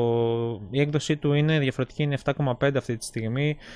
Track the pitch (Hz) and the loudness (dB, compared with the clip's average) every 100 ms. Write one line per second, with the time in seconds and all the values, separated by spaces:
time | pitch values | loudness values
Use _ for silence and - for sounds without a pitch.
0 | 117 117 117 117 117 104 98 131 147 147 | 4 2 2 0 -2 -6 -4 0 2 0
1 | - 151 147 147 151 156 135 131 127 - | 0 0 2 4 4 2 0 -2 -4 -2
2 | 147 139 - 139 139 123 139 135 - 113 | -2 0 -2 0 0 2 2 0 -2 -6
3 | - 117 110 127 147 151 - | -6 -6 -4 0 -2 -2 -10